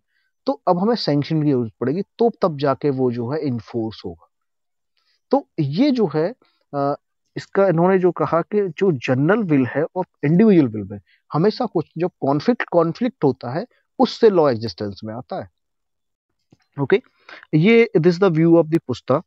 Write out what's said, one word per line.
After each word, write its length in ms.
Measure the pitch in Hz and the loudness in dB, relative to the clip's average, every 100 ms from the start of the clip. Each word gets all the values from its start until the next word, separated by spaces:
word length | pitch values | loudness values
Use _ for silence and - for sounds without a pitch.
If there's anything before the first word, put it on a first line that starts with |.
| _ _ _ _ - | _ _ _ _ -8
तो 160 | - - | -4 -2
अब 100 | 175 | 0
हमें 160 | 202 | 0
सैंक्शन 480 | 240 - 147 139 160 | -2 0 -2 0 -2
की 60 | 147 | 0
जरूरत 240 | 127 113 - | 0 -2 -6
पड़ेगी, 220 | 123 170 | -4 -4
तो 280 | - - 233 - | -8 -2 -2 0
तब 160 | 190 143 | -4 -2
जाके 320 | 139 131 147 | -2 -2 -2
वो 220 | 131 127 | 0 -2
जो 180 | 120 117 | -2 -6
है 100 | 156 | -6
इन्फोर्स 640 | 147 120 - 120 110 - | -4 -6 -8 -8 -8 -8
होगा। 240 | 95 85 _ _ _ _ _ _ _ _ _ _ _ | -16 -16 _ _ _ _ _ _ _ _ _ _ _
तो 180 | 269 - - | -2 -2 -6
ये 300 | 143 156 294 | -4 0 0
जो 200 | 254 190 | 2 0
है, 200 | 156 170 254 _ _ _ | 0 -4 -6 _ _ _
अ, 200 | 143 139 143 _ _ _ - | -4 -4 -4 _ _ _ -14
इसका 320 | - 190 196 | -6 0 2
इन्होंने 300 | 165 180 190 | 4 2 4
जो 140 | 180 | 2
कहा 300 | - 147 165 | 0 -2 -2
कि 260 | 175 208 196 | -2 -4 -4
जो 240 | - 196 | -2 -2
जनरल 500 | 135 - 127 147 220 | -2 -2 0 2 0
विल 240 | 190 147 123 | 2 0 0
है 180 | 139 165 180 | -4 -6 -6
और 100 | 180 _ | -10 _
इंडिविजुअल 440 | 147 175 220 180 131 | 0 4 6 4 2
विल 160 | 107 | -2
में 160 | 98 104 _ _ _ | -12 -14 _ _ _
हमेशा 340 | 151 196 - 247 | -2 -2 -2 -6
कुछ, 200 | 175 - 160 | -6 -8 -8
जब 120 | 180 - | -8 -4
कॉन्फ्लिक्ट, 440 | 135 143 - 247 - | -2 0 0 -2 0
कॉन्फ्लिक्ट 520 | 175 165 156 240 - | 0 0 -2 -6 0
होता 280 | 143 127 123 | -2 -2 -8
है, 140 | 147 240 _ _ - | -10 -10 _ _ -2
उससे 320 | 262 - 226 | -2 4 4
लॉ 200 | 180 147 | 6 2
एग्जिस्टेंस 500 | 113 113 - 104 98 | 0 -6 -8 -10 -10
में 100 | 110 | -14
आता 280 | 113 - 175 | -14 -12 -12
है। 80 | 98 _ _ _ _ _ _ _ _ _ _ _ _ - | -12 _ _ _ _ _ _ _ _ _ _ _ _ -8
ओके, 220 | 139 208 - _ - - _ | -2 -2 -2 _ -20 -20 _
ये 360 | 160 185 233 233 180 | 2 4 4 4 2
this 160 | 160 | 2
is 100 | 170 | 2
the 120 | 196 | 2
view 280 | 156 165 170 | 2 4 4
of 80 | 156 | 4
the 100 | 160 - | -2 -2
पुस्ता। 280 | 120 - 135 | -10 -2 -2